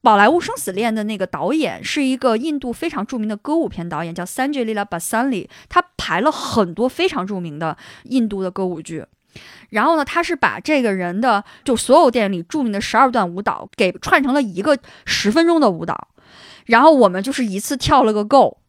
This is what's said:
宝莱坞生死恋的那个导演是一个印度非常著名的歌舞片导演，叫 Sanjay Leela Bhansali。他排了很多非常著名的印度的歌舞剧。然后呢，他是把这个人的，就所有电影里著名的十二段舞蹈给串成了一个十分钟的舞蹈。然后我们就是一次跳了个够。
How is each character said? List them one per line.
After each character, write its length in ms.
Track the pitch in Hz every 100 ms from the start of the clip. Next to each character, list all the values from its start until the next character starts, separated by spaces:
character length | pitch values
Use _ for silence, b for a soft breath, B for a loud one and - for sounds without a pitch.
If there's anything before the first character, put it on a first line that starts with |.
宝 160 | 262 208
莱 100 | 208
坞 140 | 339
生 160 | 349 480
死 160 | -
恋 220 | 185 233
的 100 | 220
那 140 | 214 214
个 80 | 185
导 260 | 147 165
演 320 | 311 240 -
是 180 | 190 302
一 140 | 262 254
个 220 | 262 226
印 200 | 302 294
度 140 | 254
非 160 | 233 330
常 160 | 302
著 140 | 202 247
名 100 | 214
的 80 | 208
歌 180 | -
舞 140 | 320 269
片 180 | - 170
导 160 | 156
演， 120 | 170
叫 100 | 175
Sanjay 400 | 180 - 262 285
Leela 180 | 226 214
Bhansali。 640 | 202 170 - 220 269 220 - B B
他 160 | 349 349 -
排 240 | - 170
了 100 | 277
很 400 | 302 - 226 185
多 160 | 165 247
非 180 | - 359
常 200 | 302 185
著 120 | 196
名 200 | 170 147
的 180 | 160 151 B B
印 220 | - 262 226
度 160 | 196
的 80 | 185
歌 140 | 185
舞 160 | 185 165
剧。 240 | 160 160 - _ _ B B B B
然 160 | 208
后 140 | 262 330
呢， 60 | 277
他 160 | 339
是 120 | 339
把 240 | 330 185 110
这 220 | 220 302
个 140 | 233
人 260 | 190 175 185
的， 240 | 247 202 B B
就 120 | - 226
所 180 | - 285
有 100 | 302
电 140 | 240
影 80 | 202
里 100 | 185
著 180 | 170 311
名 100 | 247
的 80 | 202
十 160 | 208 226
二 140 | 247
段 180 | 240 180
舞 140 | 175
蹈 260 | 208 - - -
给 160 | 185
串 300 | - - 339
成 100 | 277
了 80 | 277
一 220 | 240 170
个 160 | 214 277 B B
十 260 | - - 202
分 160 | 254 339
钟 140 | 330
的 100 | 254
舞 140 | 165
蹈。 240 | 170 - - _ B B B B
然 160 | - 226
后 140 | 294
我 160 | 294 208
们 120 | 185
就 80 | 208
是 140 | 269
一 160 | 233 190
次 160 | - 277
跳 260 | - 285
了 80 | 240
个 100 | 214
够。 320 | 208 277 208 -